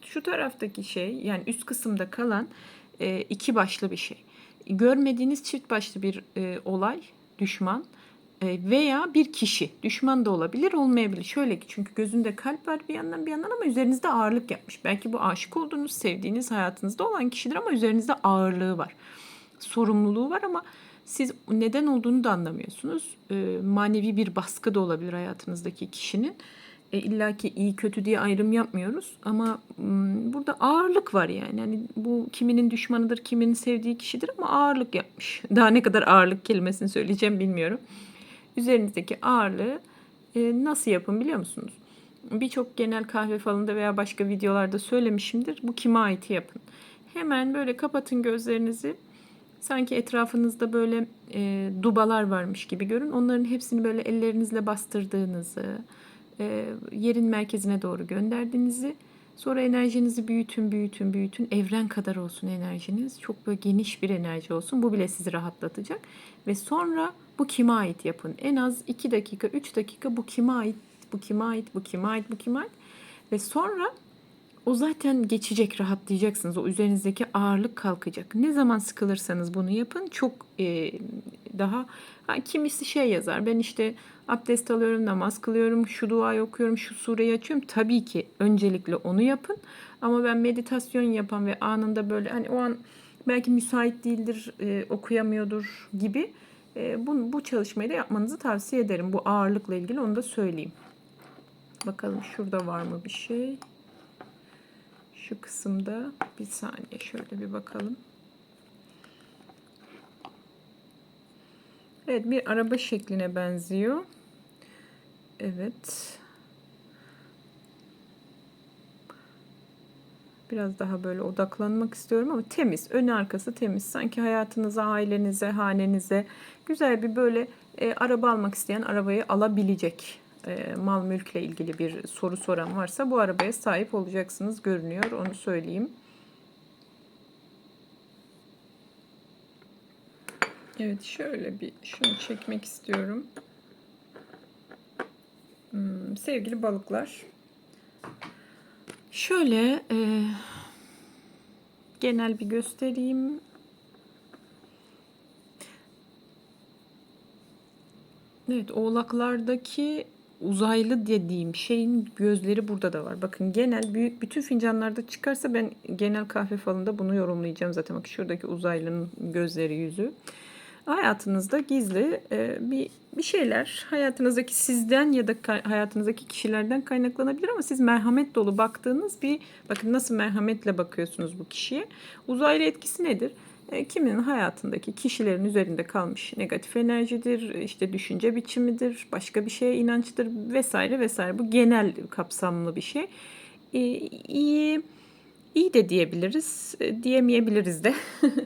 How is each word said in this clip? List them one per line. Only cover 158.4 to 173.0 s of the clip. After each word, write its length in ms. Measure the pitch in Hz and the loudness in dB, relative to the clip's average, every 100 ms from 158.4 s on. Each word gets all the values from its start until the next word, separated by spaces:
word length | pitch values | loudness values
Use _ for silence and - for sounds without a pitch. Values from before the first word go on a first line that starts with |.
| - | -4
Evet, 200 | 247 202 | -4 -2
oğlaklardaki 1400 | - 220 233 233 240 240 247 226 247 247 - 294 302 - - _ - | -2 0 0 0 -2 0 -2 -2 -2 -4 -4 -2 -4 -8 -16 _ -8
uzaylı 640 | 175 196 220 226 226 240 208 | -2 2 2 4 2 2 2
dediğim 480 | 214 170 180 165 170 | 0 0 -2 -4 -4
şeyin 540 | - 233 233 240 208 - | -2 0 2 2 0 0
gözleri 520 | 208 208 190 208 208 | 2 2 2 0 0
burada 260 | 202 185 | -2 -2
da 120 | 160 151 | -2 -6
var. 160 | 185 | -6
Bakın 320 | 190 - 190 | -6 -2 -2
genel, 400 | 196 247 226 220 | 2 2 2 0
büyük, 280 | 214 233 233 | 0 -2 -2
bütün 200 | 233 311 | -6 -4
fincanlarda 640 | 277 240 226 220 220 220 233 | -2 0 2 0 -2 -4 -8
çıkarsa 460 | - - 277 269 | -4 -2 -2 0
ben 180 | 233 220 - - 185 | 0 -2 -6 -10 -2
genel 300 | 208 208 208 | 0 0 -2
kahve 320 | 208 196 202 | -2 -2 -2
falında 400 | 202 185 190 208 | -2 -2 -2 -2
bunu 180 | 190 196 | 0 0
yorumlayacağım 580 | 180 175 170 165 180 | 0 -2 -4 -2 -2
zaten. 240 | 175 160 175 | -2 -4 -6
Bak 100 | - | -8
şuradaki 400 | - 180 175 - | -8 -6 -6 -6
uzaylının 600 | 175 180 165 165 170 170 - | -4 -2 -2 -2 -4 -6 -8
gözleri, 580 | 170 170 170 170 160 151 | -4 -2 -2 0 -2 -2
yüzü. 360 | 165 175 226 - - - - - - - - | -4 -4 -4 -6 -16 -20 -20 -20 -20 -12 -4
Hayatınızda 720 | 320 285 208 202 196 190 294 | 2 2 2 0 -2 0 0
gizli, 640 | 285 269 208 190 277 339 - | 2 0 2 2 2 0 -2
e, 260 | 214 226 - | -2 -2 -4
bir, 280 | 233 269 - - | -4 -4 -4 -10